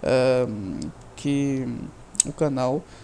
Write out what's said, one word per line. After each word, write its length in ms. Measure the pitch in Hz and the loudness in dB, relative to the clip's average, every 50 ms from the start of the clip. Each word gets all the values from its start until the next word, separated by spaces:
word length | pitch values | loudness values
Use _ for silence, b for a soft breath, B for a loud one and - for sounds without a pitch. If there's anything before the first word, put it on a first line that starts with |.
| - | 0
ahn, 760 | - 127 131 127 131 127 127 127 117 110 104 101 95 - - 76 78 - - - - - | 2 4 6 6 6 4 4 2 0 -2 -4 -6 -6 -6 -6 -6 -8 -10 -12 -16 -20 -12
que 500 | - - 143 143 143 143 139 139 131 131 123 120 117 - - - - - - - - - | -6 -2 0 0 0 0 0 0 -2 -2 -4 -6 -6 -8 -10 -12 -14 -18 -6 -2 -2 -2
o 60 | - 143 | -2 0
canal 520 | - 160 147 139 131 127 127 131 160 - B B B | 0 0 0 2 2 0 0 0 -2 -4 B B B